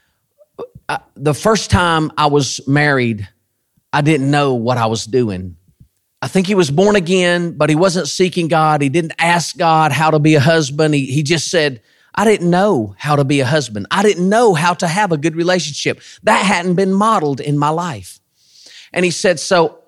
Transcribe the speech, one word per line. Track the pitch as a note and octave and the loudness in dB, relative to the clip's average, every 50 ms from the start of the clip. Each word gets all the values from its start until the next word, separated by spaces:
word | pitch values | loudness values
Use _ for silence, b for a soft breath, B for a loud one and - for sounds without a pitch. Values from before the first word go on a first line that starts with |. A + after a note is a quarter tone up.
| b b b b b b _ _ _ _ _ - - - - - _ - | b b b b b b _ _ _ _ _ -18 -18 -18 -20 -18 _ -10
"Uh, | D3 D3+ - _ _ | -10 -10 -12 _ _
the | - C#3 D3+ D3 | -6 -4 -2 -2
first | - - G#3+ A3+ - - - | 0 0 0 0 0 0 0
time | - F#3+ F3+ E3+ E3 D#3+ D#3 D3+ - - | 0 2 2 2 2 0 0 -2 -2 0
I | D3+ D3+ | 0 2
was | C#3+ D3 C3+ - - - - - | 2 2 0 0 -4 -8 -4 -2
married, | C#3 D3 D3 D3 C#3+ C3+ B2 A#2 A2+ G2+ G2+ - _ _ _ _ _ _ _ _ _ _ _ _ | 0 2 2 2 2 0 0 -2 -2 -4 -8 -12 _ _ _ _ _ _ _ _ _ _ _ _
I | - D3 | -4 -2
didn't | D3 D3 D#3+ C#3+ C3+ C#3 | 0 2 2 2 2 0
know | C#3+ D3 C#3+ C#3 B2+ | 0 0 0 0 0
what | B2 A2 A#2+ B2+ A#2+ | -2 -2 -2 -2 0
I | A#2 A2 | -2 -2
was | A2+ A2 - | -2 -4 -6
doing." | G#2+ A#2 B2+ B2 G#2+ G2 F2+ F#2 F2+ F2 - _ _ _ _ - _ _ _ _ _ _ _ | -4 -2 -2 0 -2 -2 -6 -8 -10 -14 -18 _ _ _ _ -20 _ _ _ _ _ _ _
I | - C#3 | -10 -4
think | - F#3 F#3+ F3 | -2 -2 -2 0
he | G#3 | 2
was | F#3+ F3 C3 | 0 0 2
born | C#3+ D#3+ F#3+ G#3 G#3 | 2 2 2 4 4
again, | G#3 E3+ D#3 F#3+ F#3 F3+ F3 F3 F3 F3 E3+ | 2 2 0 0 0 2 2 0 0 -2 -4
but | D#3 - D3+ D3+ | -4 -2 0 0
he | D#3 | 2
wasn't | D3+ F3+ G3 D#3+ F#3 D#3+ - | 2 2 2 0 0 -4 -4
seeking | - - F#3 F3+ - F3+ E3+ D#3 | -2 -2 -2 0 0 -2 -2 0
God. | D#3+ D#3+ D#3 D#3 D3+ D3 | 0 2 2 2 2 2
He | C#3+ C#3 | 0 0
didn't | C3 E3+ E3 E3 - - | 0 -2 -2 -4 -4 -4
ask | D#3+ E3+ F3 F3 D#3 - - - | -2 0 0 0 -2 -4 -4 -2
God | F3+ E3 D#3+ D#3+ D#3 D3+ | 0 2 2 4 2 2
how | C#3 D3+ D#3+ D#3+ | 0 0 0 2
to | D#3 D3+ | 2 2
be | D3 D#3 D#3 | 4 4 4
a | D3+ | 4
husband. | B2+ D#3+ E3 E3 D#3 C3 C#3+ D3+ D#3 D#3 D3+ | 4 4 4 2 0 -2 -2 0 0 0 0
He, | C#3+ C#3 | 0 -2
he | - B2+ D3+ D#3 | -2 -2 -2 -2
just | C#3 F3 D#3+ - - | 0 -2 -2 -2 -2
said, | - F3 D3+ D3 C3 A2+ b b b b b b b | 0 0 0 0 -2 -6 b b b b b b b
"I | b G3+ | b 2
didn't | A3+ G#3 - E3 F3 | 2 2 2 2 2
know | E3+ F3+ G3 G#3+ G3 C3 A2 G2+ G2 - | 2 2 2 2 2 0 -2 -4 -8 -8
how | - C#3+ D3+ | -4 -2 0
to | C#3+ C#3+ | 0 2
be | C3+ D3 C#3 | 2 0 0
a | C3 | 0
husband. | A#2+ D#3 D#3 C3+ A2+ G#2+ G#2 G2 - | 0 0 -2 -2 -4 -6 -10 -8 -4
I | D#3+ F3+ G#3 | -2 0 2
didn't | G#3+ F#3 D#3+ F3+ F#3+ | 2 2 2 0 0
know | G3+ A3+ B3 A3+ F#3 | 2 4 4 4 2
how | D3 E3 F3 F3+ | 2 2 0 0
to | - F#3+ E3+ | 0 -2 -2
have | D#3 G3 G#3+ G3 | -2 0 0 0
a | E3+ D3 | 0 -2
good | C#3 E3 D#3 | -2 -2 -4
relationship. | E3 E3+ F3 F3+ F#3 D3+ D3 C#3 - - D3+ - - B B B B B | -2 -2 0 0 0 -2 -4 -8 -6 -4 -4 -6 -6 B B B B B
That | G#3 G#3+ A#3 G#3+ | 0 0 2 2
hadn't | F#3+ G3+ F3 F3 F#3 F3+ | 0 0 0 0 0 0
been | E3+ G3 F#3+ F#3+ | 0 0 0 0
modeled | G3 G#3 A3+ A3+ G3+ D#3 D3 C#3 A#2+ | 0 2 2 0 0 0 -2 -4 -4
in | - - D3 D3 | -4 -4 -2 0
my | C#3+ D3 | 0 0
life." | D#3 E3 F3 F3+ C#3 G2+ F#2 - - - _ _ _ B B B B B B B B B B B | -2 -2 -4 -6 -8 -10 -12 -16 -20 -20 _ _ _ B B B B B B B B B B B
And | B F3 F3+ | B -2 0
he | F3+ | 0
said, | E3 - - G3+ F3 D3 | 0 0 0 0 0 0
"So | - - G3 F3 E3 D#3 - - _ | 0 0 2 2 2 2 -2 -8 _